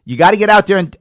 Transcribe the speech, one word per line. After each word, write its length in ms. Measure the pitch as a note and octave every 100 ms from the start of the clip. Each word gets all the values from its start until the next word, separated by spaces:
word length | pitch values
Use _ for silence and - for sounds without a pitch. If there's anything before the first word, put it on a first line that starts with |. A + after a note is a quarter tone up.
you 140 | - B2
gotta 200 | F3 G#3
get 120 | G#3
out 180 | G#3 F#3
there 100 | G3
and, 180 | E3 -